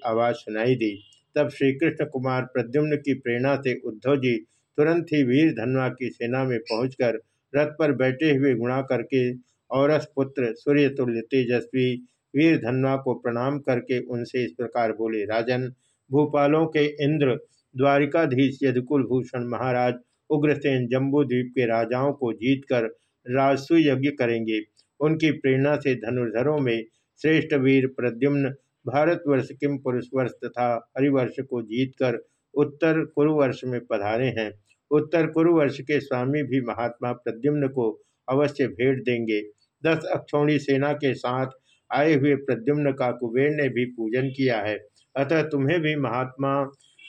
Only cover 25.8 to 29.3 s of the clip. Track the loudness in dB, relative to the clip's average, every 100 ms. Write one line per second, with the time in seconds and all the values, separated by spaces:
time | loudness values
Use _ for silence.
25.8 | 0 -2 -2 -2 -2 0 0 0 0 -2
26.8 | -4 _ _ _ 0 2 2 0 4 4
27.8 | 2 -2 -4 0 0 2 -2 -4 _ _
28.8 | -4 0 2 0 0